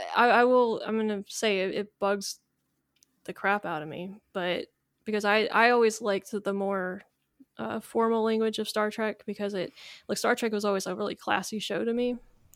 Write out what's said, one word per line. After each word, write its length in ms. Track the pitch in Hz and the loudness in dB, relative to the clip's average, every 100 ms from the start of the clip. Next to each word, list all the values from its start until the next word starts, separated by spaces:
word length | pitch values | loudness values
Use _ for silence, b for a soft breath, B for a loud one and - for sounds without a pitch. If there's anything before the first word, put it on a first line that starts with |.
| 87 90 | -2 2
I, 140 | 240 | 6
I 140 | 220 | 6
will, 380 | 247 254 240 214 | 6 6 4 0
I'm 120 | - 220 | -2 -2
gonna 280 | 214 208 208 | -2 -4 -6
say 320 | - 220 190 | -4 0 0
it, 140 | 190 | 0
it 240 | - 208 _ | -4 -6 _
bugs 400 | 196 202 196 - _ _ _ _ _ _ _ _ | 0 0 -4 -12 _ _ _ _ _ _ _ _
the 80 | - | -14
crap 340 | 180 196 202 175 | -4 -2 0 -2
out 160 | 160 | -6
of 60 | 151 | -6
me, 260 | 151 185 196 _ | -8 -10 -12 _
but 340 | 196 180 175 - _ _ _ | -6 -2 -2 -6 _ _ _
because 200 | - 214 | -6 -2
I, 200 | 202 214 214 | 2 2 4
I 240 | 208 233 | 4 6
always 300 | 240 226 220 | 6 4 2
liked 320 | 226 196 - | 0 -2 -2
the 200 | 208 202 | -6 -4
more, 500 | 196 196 196 185 196 - _ _ _ 269 - | -2 -2 -2 -4 -8 -14 _ _ _ -20 -10
uh, 220 | 220 220 | -6 -6
formal 420 | - 233 226 226 | -4 0 2 2
language 360 | 220 220 220 220 | 2 2 0 -2
of 100 | 214 | -4
Star 220 | 214 214 | -2 -2
Trek 320 | 214 214 208 - | -2 -4 -4 -8
because 280 | 202 202 | -6 -4
it, 180 | 202 175 B B B - | -4 -6 B B B -6
like, 100 | 208 | -2
Star 160 | 220 | 0
Trek 180 | 240 233 | 0 0
was 120 | 214 | 0
always 220 | 208 196 190 | 0 0 -2
a 80 | |
really 200 | 185 202 | -4 -4
classy 440 | - - 202 185 214 | -4 -2 -2 -2 -8
show 260 | 202 208 | -6 -4
to 80 | 220 | -2
me, 240 | 233 247 240 - _ _ | -2 -2 -4 -10 _ _